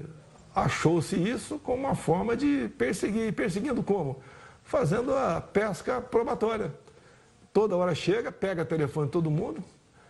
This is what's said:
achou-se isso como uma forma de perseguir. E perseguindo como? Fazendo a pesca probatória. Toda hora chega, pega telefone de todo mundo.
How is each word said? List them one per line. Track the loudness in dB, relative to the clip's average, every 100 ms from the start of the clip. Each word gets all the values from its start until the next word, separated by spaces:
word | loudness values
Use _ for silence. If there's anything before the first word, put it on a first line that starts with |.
| -10 -16 -20 -20 -6
achou-se | 0 0 2 4 4 2 0
isso | 0 -2 -6 -8
como | -4 -2 -2
uma |
forma | -2 0 0 0 0
de | 2 2 0 -2
perseguir. | -2 0 -2 0 -2
E |
perseguindo | -2 -2 -2 -2 -2
como? | 0 0 -2 -6 -12 -20 -20 -20
Fazendo | -4 0 2 2 2 0
a | 2 0
pesca | -2 0 0 -2 -4 -4
probatória. | 0 0 2 0 0 0 -4 -8 -16 -20 -20 -20 -20 -20 -2
Toda | 2 4 4
hora | 2
chega, | 2 2 0 0
pega | -4 -2 -2
telefone | -2 0 0 0 0
de |
todo | 2 2
mundo. | 0 -2 -6 -12 -18 _ -20